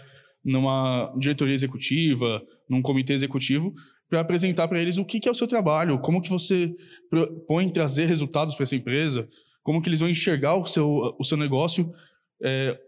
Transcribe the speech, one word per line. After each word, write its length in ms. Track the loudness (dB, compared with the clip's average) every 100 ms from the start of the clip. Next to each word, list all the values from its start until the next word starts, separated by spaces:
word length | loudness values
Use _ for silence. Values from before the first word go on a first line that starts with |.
| -20 -20 _ _ 0
numa 680 | 2 2 2 0 0 -2 -2
diretoria 380 | -2 0 0 0
executiva, 840 | -2 -4 -2 0 2 2 0 -2 -6 -18 -2
num 100 | -2
comitê 320 | 2 0 0
executivo, 640 | 0 0 -2 0 0 -2 -8 -20 _ -4
pra 120 | -2
apresentar 480 | 0 0 0 2 0
pra 120 | 0
eles 200 | 0 -2
o 40 |
que 160 | -2 -2
que 80 | -2
é 40 |
o 20 |
seu 140 | 0 0
trabalho, 500 | 0 2 2 2 0
como 240 | 2 0
que 80 | 0
você 460 | -2 2 2 0 -4 -16 -18 -2
propõe 600 | 0 0 -4 -2 0 2
trazer 340 | 0 0 0 2
resultados 480 | 0 0 -2 -2
pra 80 | -2
essa 140 | -2 -2
empresa, 520 | -2 -2 0 -2 -6 -14 _ _
como 180 | -2 0
que 80 | 0
eles 100 | 0
vão 80 | 2
enxergar 460 | 0 0 2 2
o 100 | 0
seu, 240 | 0 2 2 2 -2 -2
o 40 |
seu 140 | -2 0
negócio, 520 | 0 0 0 0 -2 -4 -20 _ _ -8
eh, 360 | -4 -2 -4 -6